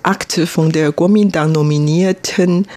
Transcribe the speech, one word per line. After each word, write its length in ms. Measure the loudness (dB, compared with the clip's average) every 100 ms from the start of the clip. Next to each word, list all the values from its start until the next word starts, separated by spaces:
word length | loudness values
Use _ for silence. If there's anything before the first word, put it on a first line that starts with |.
Akte 420 | -4 -4 -4 -4 -2
von 260 | 0 0
der 200 | 2 0
Kuomintang 600 | 0 2 4 2 0 0
nominierten 1160 | 0 0 0 0 2 0 -2 -4 -2 0 0 -2